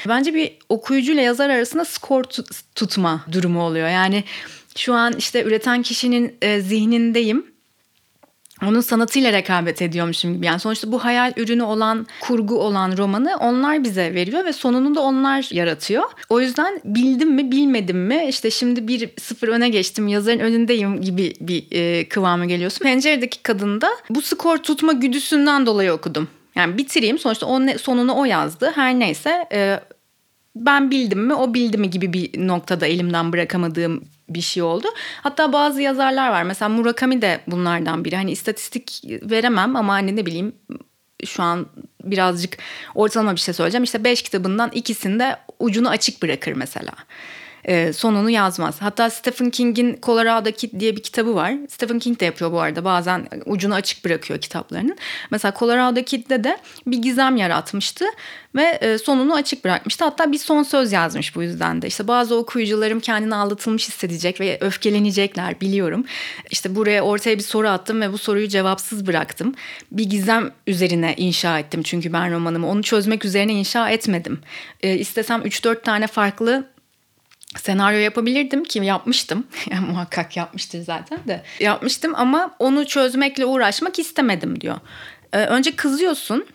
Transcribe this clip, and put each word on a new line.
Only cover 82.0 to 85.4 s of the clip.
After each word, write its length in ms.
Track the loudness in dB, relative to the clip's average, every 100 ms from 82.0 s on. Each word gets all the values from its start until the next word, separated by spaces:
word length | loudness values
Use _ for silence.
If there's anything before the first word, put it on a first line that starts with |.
| -4 0
ama 400 | 2 2 0 0
onu 280 | 2 2 2
çözmekle 600 | 2 2 2 0 0 0
uğraşmak 520 | 4 2 2 -2 -4
istemedim." 640 | -4 0 0 0 -2 -6
diyor. 160 | -6 -8 -12 -20 -20 -20 _
Ee, 60 |
önce 380 | 0